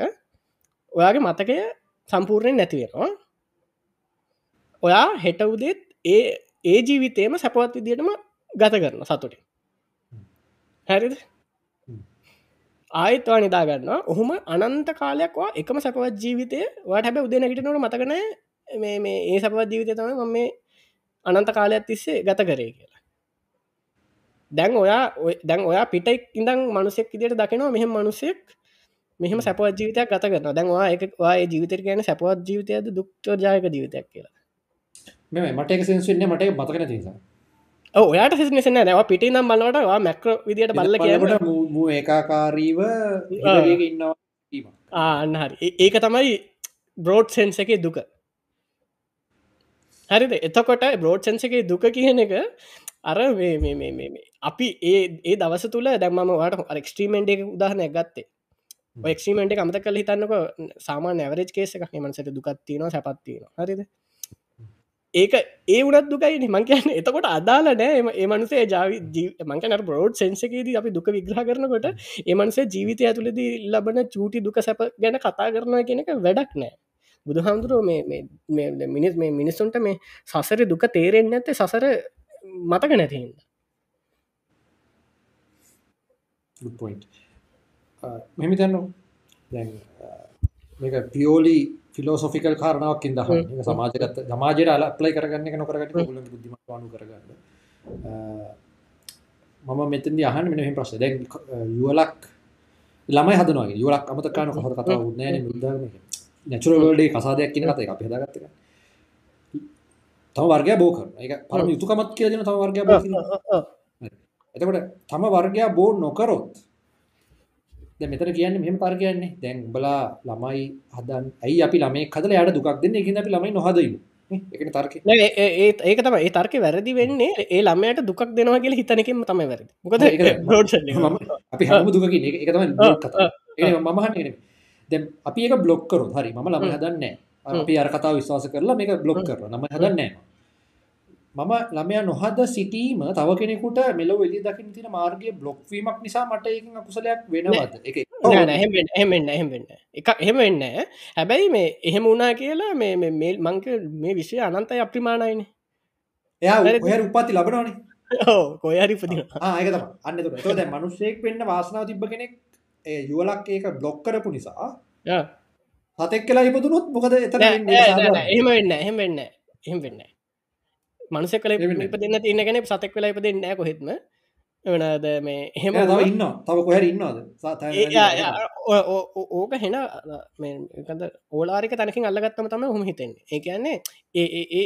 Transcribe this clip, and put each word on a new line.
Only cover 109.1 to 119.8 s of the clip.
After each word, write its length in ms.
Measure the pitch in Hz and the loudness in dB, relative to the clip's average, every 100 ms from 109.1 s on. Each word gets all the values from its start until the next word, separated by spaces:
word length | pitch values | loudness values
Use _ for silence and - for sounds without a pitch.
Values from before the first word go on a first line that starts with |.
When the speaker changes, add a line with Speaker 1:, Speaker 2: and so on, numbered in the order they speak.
| _ _ _ _ - - _ _ _ _ _ _ 135 | _ _ _ _ -14 -14 _ _ _ _ _ _ 0
Speaker 2:
තව 100 | 165 | 4
වර්ගයක් 320 | 151 156 208 | 4 4 4
බෝ 140 | 175 | 4
කරනවා. 300 | 170 92 - | 2 -10 -14
ඒක 120 | 127 139 - | -12 -12 -4
පරම 200 | 185 180 | -2 0
Speaker 1:
හ්ම්. 80 | |
Speaker 2:
යුතුයකමක් 360 | 147 196 214 208 | 0 -2 -2 -2
කියලා 200 | - 214 | -2 -2
දෙන 140 | 220 202 | 0 -2
තව 100 | 202 | -2
වර්ගයක් 280 | 196 196 202 | -2 0 6
බෝ 100 | 190 | 6
Speaker 1:
ඔව්, 80 | |
Speaker 2:
කිරීම. 140 | 196 185 | 6 -4
Speaker 1:
ඔව්, 240 | 170 196 - | -4 -8 0
ඔව්. 140 | 180 - _ _ _ | -2 -2 _ _ _
Speaker 2:
හරි. 180 | 117 _ _ _ _ - | -20 _ _ _ _ -4
එතකොට 240 | 185 185 - - - | -2 -2 -6 -16 -10
තම 180 | 151 214 | -2 2
වර්ගයා 400 | 185 190 208 226 | 2 2 0 0
බෝ 180 | 170 208 202 | 4 2 2
නොකරොත් 720 | 151 - 233 120 - - _ _ _ _ _ _ _ _ _ _ _ - - | -2 -2 0 0 -4 -18 _ _ _ _ _ _ _ _ _ _ _ -20 -20
දැන් 160 | - 147 | -12 -10
මෙතන 220 | 139 170 | -6 -4
කියන්නේ 260 | 160 180 190 | -2 -2 -2
මෙහෙම 180 | 165 185 | -2 -2
තර්කයක්නේ. 520 | 185 185 190 180 175 - | -2 0 -2 -2 -8 -10
දැන් 200 | 127 127 | -10 -10
උඹලා 380 | 113 127 | -8 -4